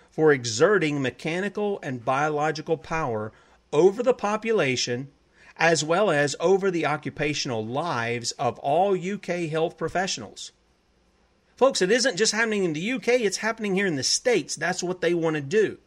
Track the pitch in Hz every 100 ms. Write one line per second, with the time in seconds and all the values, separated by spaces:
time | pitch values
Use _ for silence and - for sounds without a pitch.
0 | _ - 156 143 120 110 170 208 160 147
1 | 131 - 160 170 202 208 208 196 156 127
2 | 113 135 151 151 151 151 151 156 - 160
3 | 151 110 110 - _ _ _ 147 180 202
4 | 247 247 202 214 220 220 143 127 - 123
5 | 143 _ _ _ - - 165 165 151 170
6 | 214 147 143 - 170 190 196 175 147 147
7 | 143 - 151 143 143 117 110 131 170 131
8 | 113 120 117 - 135 110 143 156 196 190
9 | 175 202 - 180 170 156 160 - 160 170
10 | 185 - 101 - - - _ _ _ _
11 | _ _ _ _ _ - 262 - 185 240
12 | 254 180 214 208 226 214 185 151 196 254
13 | 233 247 208 190 214 220 208 190 202 143
14 | 123 - 247 220 147 - 165 180 175 180
15 | 170 175 160 156 139 208 185 -